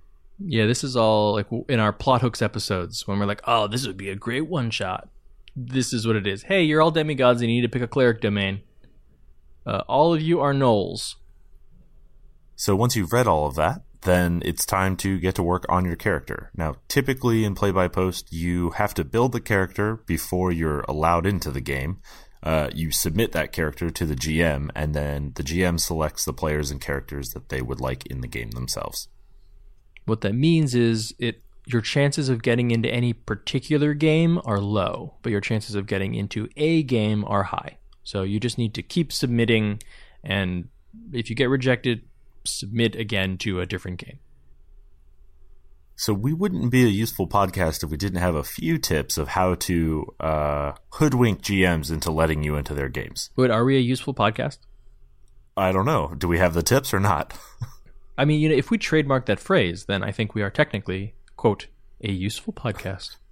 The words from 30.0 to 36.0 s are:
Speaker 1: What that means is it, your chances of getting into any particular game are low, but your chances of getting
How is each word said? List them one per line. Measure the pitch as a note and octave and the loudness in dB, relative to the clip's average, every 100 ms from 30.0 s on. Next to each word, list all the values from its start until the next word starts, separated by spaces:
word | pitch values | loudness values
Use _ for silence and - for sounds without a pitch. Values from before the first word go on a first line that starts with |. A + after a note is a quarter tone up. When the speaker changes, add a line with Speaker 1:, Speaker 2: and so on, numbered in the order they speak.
Speaker 1:
What | - A2 | -4 -2
that | G2+ | 0
means | A2+ D#3 E3 D3 | 2 4 4 4
is | B2 A#2 A2+ A2 - | 4 2 2 -2 -6
it, | A#2+ - - - | -6 -6 -12 -20
your | - A#2+ | -4 -2
chances | A2 D3 C#3+ C#3+ C3 | 0 2 2 2 0
of | A#2+ | 0
getting | B2 A#2 A#2+ | 2 2 4
into | A#2 A2 | 2 2
any | A#2+ A#2+ | 2 0
particular | A2+ - G#2 - C3+ - D3+ D3 | 0 -4 -8 -4 -4 0 2 2
game | D3 D#3 D#3 E3+ E3+ | 2 4 4 4 2
are | B2 G2+ | 0 0
low, | G2+ G#2 F2+ - - - | 2 0 0 -2 -10 -8
but | A#2 | -2
your | G2+ | -2
chances | - A2 G#2+ G#2 | 0 -2 -2 -6
of | G2 | -2
getting | G2 | -2